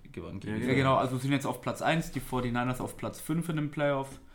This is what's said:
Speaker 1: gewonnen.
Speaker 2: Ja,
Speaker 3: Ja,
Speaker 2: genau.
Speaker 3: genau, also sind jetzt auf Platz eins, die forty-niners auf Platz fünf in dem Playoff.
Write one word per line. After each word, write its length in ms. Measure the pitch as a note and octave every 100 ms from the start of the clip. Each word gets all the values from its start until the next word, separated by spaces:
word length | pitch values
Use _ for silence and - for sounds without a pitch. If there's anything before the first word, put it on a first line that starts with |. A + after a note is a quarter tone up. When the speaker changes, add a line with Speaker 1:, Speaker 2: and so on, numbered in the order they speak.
| -
Speaker 1:
gewonnen. 280 | - F2 G2
Speaker 2:
Ja, 100 | G#2
Speaker 3:
Ja, 40 | G#2+
Speaker 2:
genau. 160 | B2
Speaker 3:
genau, 220 | C3 C3+ C3
also 240 | B2+ B2+
sind 120 | C3+
jetzt 140 | C#3 C3+
auf 160 | B2
Platz 220 | B2 G#2+
eins, 280 | B2+ E3 -
die 80 | C3
forty-niners 640 | - B2+ B2 A#2+ B2 B2+
auf 160 | - -
Platz 220 | G#2+ -
fünf 280 | - E3 E3
in 80 | D#3
dem 120 | D3
Playoff. 400 | D3+ C#3+ C#3 C3+ - -